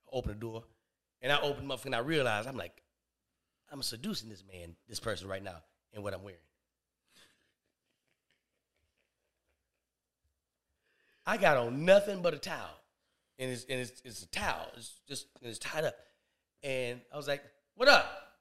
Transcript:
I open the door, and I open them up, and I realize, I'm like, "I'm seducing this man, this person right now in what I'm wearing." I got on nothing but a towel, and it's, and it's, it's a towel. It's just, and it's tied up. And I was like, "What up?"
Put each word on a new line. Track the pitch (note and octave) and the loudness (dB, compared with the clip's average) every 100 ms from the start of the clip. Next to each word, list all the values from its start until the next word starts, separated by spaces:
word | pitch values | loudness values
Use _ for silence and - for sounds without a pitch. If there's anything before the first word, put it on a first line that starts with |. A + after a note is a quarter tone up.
| - | -6
I | |
open | C3 A#2+ | -6 -4
the | G#2 | -8
door, | A2+ A2+ - _ _ _ _ _ | -10 -10 -16 _ _ _ _ _
and | B2+ | 0
I | D3 | 0
open | D3 C#3+ | 0 -4
them | C#3 | -6
up, | C3 C#3 | -8 -4
and | |
I | A#2+ | -2
realize, | C3 D#3+ B2 G#2+ A#2 | 0 2 2 0 -4
I'm | B2+ | -8
like, | F2 - _ _ _ _ _ _ _ _ _ | -12 -14 _ _ _ _ _ _ _ _ _
"I'm | C#3 | -8
seducing | C3 A2+ F3 F#3+ A2 | -6 -6 -6 -6 -8
this | G2 | -18
man, | F#2+ F#2 E2+ E2+ _ | -16 -16 -16 -18 _
this | G#2 | -8
person | A2+ F#2 F#2+ | -6 -6 -6
right | F#2+ | -8
now | G2 F2 _ _ _ | -8 -12 _ _ _
in | G#2+ | -10
what | G2+ | -8
I'm | F#2+ | -8
wearing." | G2+ F2 _ _ _ _ _ _ _ - - _ _ _ _ _ _ _ _ _ _ _ _ _ _ _ _ _ _ _ _ _ _ _ _ _ _ _ _ _ _ _ _ _ _ _ _ _ _ _ - | -12 -20 _ _ _ _ _ _ _ -20 -20 _ _ _ _ _ _ _ _ _ _ _ _ _ _ _ _ _ _ _ _ _ _ _ _ _ _ _ _ _ _ _ _ _ _ _ _ _ _ _ -2
I | G3 | 4
got | F#3 C#3 | 6 6
on | A#2 C3 E3+ | 4 2 8
nothing | G3 G3+ G3 | 8 8 0
but | F3 | 0
a | D3 | -2
towel, | F#3 D3 F#2 D#2 _ _ _ _ _ - | -6 -8 -8 -16 _ _ _ _ _ -8
and | B2+ | -6
it's, | B2 A2 | -6 -4
and | C3 | -6
it's, | B2 - | -6 -10
it's | B2+ A2 | -16 -16
a | - | -8
towel. | - G3+ - - - | -4 -2 -2 -6 -14
It's | A#2 - - | -18 -20 -12
just, | C#3 - - | -12 -12 -14
and | A#2+ | -12
it's | G#2+ | -10
tied | - D#3 D#3 | -6 -2 -2
up. | - - _ _ _ _ _ | -4 -20 _ _ _ _ _
And | C#3+ C3 B2 B2 - | -4 -2 -4 -6 -10
I | D3 | -10
was | C#3 | -4
like, | C#3+ - _ _ - | -4 -6 _ _ 4
"What | C4 | 10
up?" | G#3+ - - - _ | 10 8 -8 -16 _